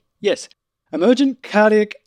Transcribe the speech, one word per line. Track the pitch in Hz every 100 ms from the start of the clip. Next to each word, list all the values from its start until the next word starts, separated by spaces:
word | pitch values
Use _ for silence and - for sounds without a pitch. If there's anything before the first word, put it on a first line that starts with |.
| _ _
yes. | 202 160 - _ _ _ _
Emergent | 156 196 247 277 247
cardiac | - 202 214 214 208 -